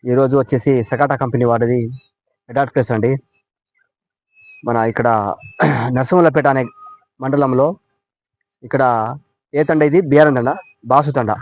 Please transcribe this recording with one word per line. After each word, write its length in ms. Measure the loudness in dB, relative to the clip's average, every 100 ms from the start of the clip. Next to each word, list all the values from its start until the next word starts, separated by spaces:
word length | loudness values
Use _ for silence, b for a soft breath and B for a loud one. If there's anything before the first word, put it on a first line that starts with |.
| 0
ఈరోజు 280 | 0 2 0
వచ్చేసి 420 | 0 -2 2 0
సకాటా 320 | 0 0 0 0
కంపెనీ 300 | -2 0 0
వాడిది 280 | 0 0 -2 -4 -12 _ _ _ _ _
రెడ్ 100 | -4
హార్ట్ 140 | -2 -2
ప్లేస్ 160 | -2 -2
అండి. 160 | 0 -2 _ _ _ _ _ _ _ _ _ _ _ _ _ -12 -4
మన 80 | -2 -2
ఇక్కడ 440 | 0 0 0 -2 -8 -14 -4
<clears throat> 360 | -2 -2 -2 -4
నరసింహులపేట 520 | 0 2 4 2 0
అనే 160 | 0 -4 -12 -20 -20 _ _
మండలంలో 540 | -4 0 2 2 0 -2 _ _ _ _ _ _ _ _
ఇక్కడ 200 | -8 0 0 0 -4 -8 _ _ _
ఏ 100 | -4
తండ 200 | -2 2
ఇది? 180 | 2 2
బీఆర్ఎన్ 360 | 2 4 4 2
తండ, 160 | -2 -6 -12 _ 0
బాసుతండ. 500 | 0 2 -2 -4 -6